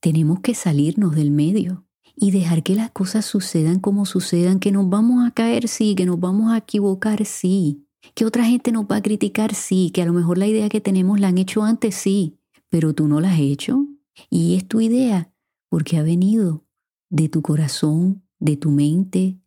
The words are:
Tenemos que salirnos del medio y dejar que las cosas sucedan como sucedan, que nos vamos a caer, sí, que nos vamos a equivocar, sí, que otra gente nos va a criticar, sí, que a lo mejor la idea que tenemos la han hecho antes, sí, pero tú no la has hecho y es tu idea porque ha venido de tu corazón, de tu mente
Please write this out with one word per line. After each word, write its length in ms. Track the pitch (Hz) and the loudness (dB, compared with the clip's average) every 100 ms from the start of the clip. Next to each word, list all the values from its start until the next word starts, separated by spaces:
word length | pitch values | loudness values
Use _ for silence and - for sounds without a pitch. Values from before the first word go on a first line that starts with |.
Tenemos 400 | 170 160 151 185 | 0 2 2 0
que 160 | - 233 | -2 -4
salirnos 580 | 185 147 147 165 196 | -2 0 0 0 0
del 160 | 156 147 | 2 2
medio 560 | 147 151 208 180 185 _ _ _ - | 2 0 0 -2 -6 _ _ _ -2
y 160 | 202 | 0
dejar 320 | 190 170 165 | 2 2 0
que 100 | 160 | 0
las 160 | 196 226 | -2 -2
cosas 340 | - 185 220 | -4 -4 -4
sucedan 540 | 208 208 185 170 156 180 | -2 -4 -2 0 2 0
como 260 | 185 202 | 0 -2
sucedan, 540 | 202 190 180 175 175 190 | -2 -2 -2 0 2 2
que 140 | 196 | 2
nos 160 | 196 190 | 0 2
vamos 360 | 196 226 247 | 2 2 4
a 60 | 240 | 2
caer, 380 | - 226 233 233 | 0 0 0 -2
sí, 260 | - 214 | -2 0
que 120 | 190 180 | 2 0
nos 120 | 175 | 0
vamos 320 | 180 190 226 | 0 0 2
a 60 | 226 | 0
equivocar, 640 | 220 208 202 190 220 208 | -2 -2 0 -2 -2 -2
sí, 600 | 214 - 185 196 165 143 _ _ - | -4 -4 0 0 0 -2 _ _ -20
que 100 | - | -2
otra 200 | 220 240 | -2 2
gente 280 | 233 247 254 | 2 2 0
nos 120 | 226 | -2
va 120 | 208 208 | -2 -2
a 60 | |
criticar, 520 | 208 214 208 196 214 | 0 -2 -2 -2 -2
sí, 360 | 214 - 185 180 | -4 -2 0 0
que 120 | 185 | 0
a 40 | 170 | 0
lo 60 | |
mejor 260 | 175 170 175 | 2 2 0
la 80 | 202 | 0
idea 220 | 214 214 | 0 0
que 120 | 214 | -2
tenemos 400 | 208 190 185 202 | 0 2 2 2
la 80 | 196 | 2
han 100 | 180 | 2
hecho 240 | 185 - | 0 0
antes, 320 | 214 226 226 | 0 0 -2
sí, 440 | 190 - 196 165 - _ _ _ | -2 -2 0 -2 -6 _ _ _
pero 260 | 170 160 | 0 0
tú 120 | 151 151 | 0 2
no 120 | 147 | 2
la 120 | 180 | 2
has 80 | 170 | 2
hecho 460 | 143 139 - 262 285 285 _ _ - | 0 -2 -2 -2 -2 -8 _ _ -4
y 240 | 175 170 | 0 2
es 120 | 185 185 | 0 0
tu 140 | 220 | -2
idea 520 | 226 233 254 202 170 _ _ _ _ | 0 0 2 0 -4 _ _ _ _
porque 300 | 170 151 165 | -4 -2 0
ha 40 | |
venido 600 | 156 175 185 220 190 156 _ _ _ _ _ | 0 2 2 2 0 -2 _ _ _ _ _
de 180 | 160 156 | -2 0
tu 140 | 160 | -2
corazón, 800 | 147 151 151 - 156 156 180 190 _ _ | -2 0 -2 -2 -2 0 0 -2 _ _
de 180 | 151 147 | -2 -2
tu 140 | 156 | 0
mente 680 | 143 147 170 190 185 185 185 | 2 2 0 -2 -2 -2 -4